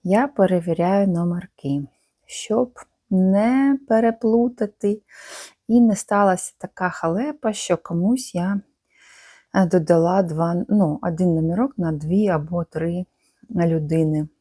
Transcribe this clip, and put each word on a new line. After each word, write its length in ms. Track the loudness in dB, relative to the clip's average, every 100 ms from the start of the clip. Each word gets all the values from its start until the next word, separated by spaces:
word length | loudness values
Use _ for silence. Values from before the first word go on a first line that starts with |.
Я 260 | 2 2 2
перевіряю 800 | 2 2 2 0 0 2 2 2
номерки, 720 | 0 -2 -4 -10 _ -6 -4 -6 _ _ _ _
щоб 520 | -16 -2 0 0 -6 -20 _ _
не 680 | 0 2 2 2 2 2 0 0
переплутати 1120 | 2 2 0 0 2 0 -2 -8 _ -4 -4 _ -20 -20 -18 -18 _ 2
і 120 | 4
не 160 | 4 2
сталася 580 | 0 2 2 2 -4 _
така 320 | -16 -6 -6
халепа, 600 | -2 -4 -2 -4 -4 -6
що 240 | -6 -4 -4
комусь 580 | -2 -2 0 -2 -4
я 260 | -4 -4 -4 -8 _ _ _ -20 -20 -20 -20 _
е, 120 | 0 2
додала 560 | 2 4 2 4 0
два, 340 | 0 -2 -2 -2 0
ну, 300 | 2 2 0
один 320 | -4 0 0
номерок 380 | 2 0 0 -2 -2
на 140 | -4
дві 360 | -4 -2 0 2
або 360 | 0 -2 -6
три 400 | -6 -6 -4 -4 -8 _ _ _ -8 -2
людини. 720 | 0 0 0 0 0 -2 -6 _